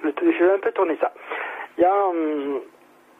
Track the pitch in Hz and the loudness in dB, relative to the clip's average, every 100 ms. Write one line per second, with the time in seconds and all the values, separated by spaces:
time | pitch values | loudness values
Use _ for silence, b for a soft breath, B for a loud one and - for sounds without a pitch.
0 | 156 - 170 165 180 196 226 - 170 147 | -4 0 2 4 4 2 0 0 0 0
1 | - - B B B B B - 180 202 | -4 -4 B B B B B 2 4 4
2 | 190 170 156 151 143 131 - _ _ _ | 2 0 -2 -2 -4 -6 -8 _ _ _
3 | _ | _